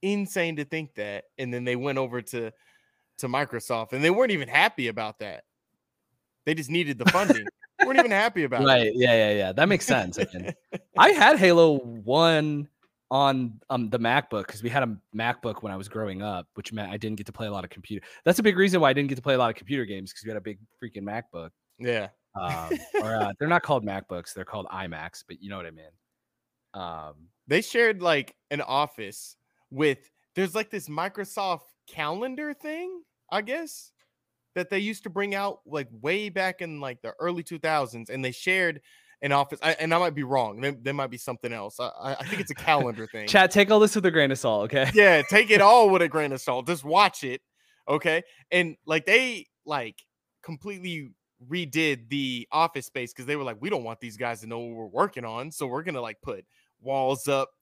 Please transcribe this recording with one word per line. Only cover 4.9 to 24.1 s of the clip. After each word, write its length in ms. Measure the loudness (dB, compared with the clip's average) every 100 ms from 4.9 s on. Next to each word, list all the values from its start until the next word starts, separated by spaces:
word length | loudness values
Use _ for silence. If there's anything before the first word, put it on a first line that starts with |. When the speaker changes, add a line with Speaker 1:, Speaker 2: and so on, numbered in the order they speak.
Speaker 1:
about 300 | -4 -8 -8
that. 240 | -12 -14 -18 _ _ _ _ _ _ _ _ _ -4
They 80 |
just 160 | -4 -2
needed 280 | -2 -2 2
the 80 | 2
funding. 440 | 2 4 2 0 _ -20
Speaker 2:
<laughs> 180 | _
Speaker 1:
Weren't 140 | 2 4
even 140 | 4
happy 320 | 4 2 0
about 200 | -2 2
it. 20 | 6
Speaker 2:
Right. 260 | 6 4 4
Yeah, 180 | 6
yeah, 180 | 6 6
yeah. 180 | 4 0
That 180 | 2 4
makes 160 | 2 2
sense. 320 | 0 0 -4
I 80 | -6
mean, 160 | -6 -10 -12 _
Speaker 1:
<laughs> 160 | -16 _ 6
Speaker 2:
I 120 | 6
had 260 | 8 6 8
Halo 420 | 6 8 8 6
one 880 | -2 -12 0 4 4 4 2 -2 -6 _ _ _ _
on, 480 | 2 2 2 -2 -8 _
um, 200 | -4 -2
the 100 | -2
MacBook, 480 | 2 2 0 -6 -8
'cause 160 | -8
we 60 | -4
had 140 | -2
a 140 | -2 -6 _ -6
MacBook 460 | -4 -4 -6 -8
when 100 | -10
I 40 | -10
was 120 | -10
growing 320 | -8 -8 -8
up, 260 | -8 -10 -12 -16
which 180 | -12
meant 180 | -10 -10
I 60 | -8
didn't 200 | -8 -8
get 80 | -12
to 60 |
play 140 | -10 -10
a 40 |
lot 120 | -8 -12
of 40 |
computer. 360 | -16 -14 -14 -14 -4 2
That's 140 | 4
a 40 |
big 140 | 2 4
reason 240 | 4 4
why 80 | 4
I 40 |
didn't 160 | 4 0
get 60 | -4
to 60 |
play 140 | -2 2
a 20 |
lot 120 | 2
of 60 | -2
computer 280 | -8 -6 -6
games, 260 | -10 -14
'cause 100 | -16
we 60 | -12
had 80 | -10
a 40 |
big 180 | -10 -16 -18 _
freaking 220 | -16 -12
MacBook. 480 | -10 -10 -10 -14 -16 _ _ _
Speaker 1:
Yeah. 300 | -4 -2 -4 _ _ -8
Speaker 2:
Um, 500 | -6 -6 -6 -8 -6
Speaker 1:
<laughs> 60 | -4
Speaker 2:
or, 160 | -2 -2
uh, 180 | -2 -4
they're 100 | 0
not 140 | 0
called 220 | 0 -2 -2
MacBooks. 480 | -8 -8